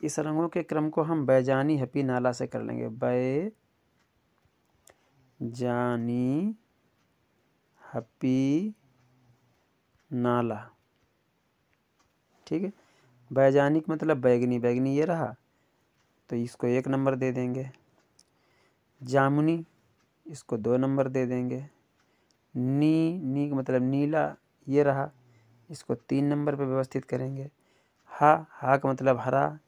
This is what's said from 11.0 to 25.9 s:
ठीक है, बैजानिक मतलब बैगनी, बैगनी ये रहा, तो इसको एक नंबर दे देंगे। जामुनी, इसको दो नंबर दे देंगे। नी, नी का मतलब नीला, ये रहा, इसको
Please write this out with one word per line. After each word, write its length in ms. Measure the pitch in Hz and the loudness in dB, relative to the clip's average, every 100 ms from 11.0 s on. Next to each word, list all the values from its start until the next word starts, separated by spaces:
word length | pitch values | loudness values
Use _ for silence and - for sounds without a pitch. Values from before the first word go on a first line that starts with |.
| _ _ _ _ _ _ _ _ _ _ _ _ _ _ - | _ _ _ _ _ _ _ _ _ _ _ _ _ _ -6
ठीक 160 | 160 | -4
है, 100 | 196 - _ _ _ _ - | -4 -10 _ _ _ _ -4
बैजानिक 560 | 131 135 139 143 156 165 | 4 6 6 4 2 0
मतलब 280 | 156 160 143 | -4 0 2
बैगनी, 420 | 127 120 123 120 | 4 4 2 0
बैगनी 360 | 120 123 135 143 | 0 0 0 0
ये 100 | 160 | 0
रहा, 300 | 165 113 123 _ _ _ _ _ _ _ _ - | -2 -4 -8 _ _ _ _ _ _ _ _ -8
तो 60 | 120 | -6
इसको 320 | 120 - 123 | -6 -4 0
एक 200 | 123 135 | 0 0
नंबर 280 | 135 135 135 | 0 0 0
दे 160 | 131 | -2
देंगे। 400 | 127 123 131 131 - _ _ _ _ _ _ _ _ _ _ _ _ | -2 -4 -6 -10 -14 _ _ _ _ _ _ _ _ _ _ _ _
जामुनी, 640 | 127 139 135 147 156 165 165 _ _ _ _ _ - | -2 2 4 4 2 0 -6 _ _ _ _ _ -18
इसको 300 | 143 - 117 | -18 -8 -4
दो 200 | 113 127 | 0 0
नंबर 300 | 135 139 135 | 2 0 0
दे 180 | 131 123 | 0 -2
देंगे। 440 | 127 123 127 143 _ _ _ _ _ _ _ _ 131 | -2 -4 -6 -10 _ _ _ _ _ _ _ _ -4
नी, 640 | 127 139 151 160 165 180 | -2 2 2 2 0 -2
नी 300 | 135 139 147 | -4 -2 -2
का 60 | 135 | -2
मतलब 260 | 131 127 | 0 0
नीला, 540 | 127 139 147 156 147 - _ _ - | 2 0 0 0 -2 -6 _ _ 0
ये 160 | 143 | 2
रहा, 280 | 143 139 151 _ _ _ _ _ - | 4 2 -4 _ _ _ _ _ -20
इसको 260 | 156 - | -18 -6